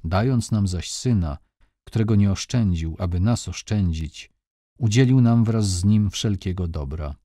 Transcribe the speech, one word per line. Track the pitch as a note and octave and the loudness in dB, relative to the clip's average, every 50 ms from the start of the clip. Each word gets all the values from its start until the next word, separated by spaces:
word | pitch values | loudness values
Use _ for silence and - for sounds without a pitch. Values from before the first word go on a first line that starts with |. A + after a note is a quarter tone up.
| - | -6
Dając | E2 F2+ F#2+ A2 C3 C3+ A#2+ A2 - | -2 -2 0 0 2 0 0 0 0
nam | - G#2+ G2+ | 0 0 0
zaś | F#2+ F2+ F2 D#2 - | 0 -2 -4 -6 -8
Syna, | - - - B2+ A#2+ G2+ F2 D#2 C#2 - _ _ _ _ _ _ _ _ _ | -10 -6 -2 0 0 0 0 -2 -6 -8 _ _ _ _ _ _ _ _ _
którego | - - A#2+ A2+ G#2+ A2+ | -6 -2 -2 0 2 4
nie | G2+ G2+ G2 | 4 4 4
oszczędził, | G2 - - _ - B2+ A2+ G2 F2 E2 D#2+ E2 D#2 - | 2 0 -4 _ -2 0 2 2 0 0 -2 -4 -4 -4
aby | - F2+ F2 F2 | -4 -2 -2 0
nas | F2+ A2+ A#2+ - - | 0 0 0 -2 -4
oszczędzić, | - D#2+ - - - A2 G#2 G2 F2 D#2+ D#2+ D#2+ D2 - - - _ _ _ _ _ _ _ _ _ _ | -10 -12 -12 -6 -4 -2 0 0 0 -2 -4 -6 -10 -10 -16 -20 _ _ _ _ _ _ _ _ _ _
udzielił | _ C3 A2 G#2 A#2+ C3+ B2 C3 C3 | _ -2 0 2 4 4 6 6 4
nam | B2 A#2 A#2 A#2 A2+ | 6 6 4 4 4
wraz | A2 A2 A2+ G#2+ G2+ | 2 2 0 0 0
z | F#2 F2 F2+ | -2 0 2
Nim | G2+ G#2+ G#2+ G#2 G2 | 2 2 4 2 0
wszelkiego | - - - A2+ G2+ F#2+ - G2 F2+ F2+ F2+ | -2 -4 -4 -4 -4 -4 -4 -6 -6 -4 -6
dobra. | E2+ E2 D#2 D2 C2+ D2 D#2 D#2 D2 D2+ _ _ | -6 -6 -8 -8 -8 -8 -8 -8 -10 -10 _ _